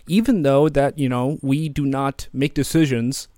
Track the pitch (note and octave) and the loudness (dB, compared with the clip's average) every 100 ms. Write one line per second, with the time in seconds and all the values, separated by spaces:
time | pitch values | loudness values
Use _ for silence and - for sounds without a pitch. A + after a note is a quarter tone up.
0 | - F3+ A3+ A3+ C#3 C#3 D#3 C#3+ C#3 D3+ | -2 0 2 2 4 4 4 2 0 0
1 | C3+ B2 B2+ D#3 C3+ C#3 D#3 C#3+ C#3 C3+ | -2 -2 -2 -4 -2 -2 -2 -4 -2 -2
2 | C#3 - - B2 D3 - C3+ E3 D#3 B2 | -4 -6 -10 -4 -2 -2 0 2 2 0
3 | A#2 C3+ - | -2 -6 -10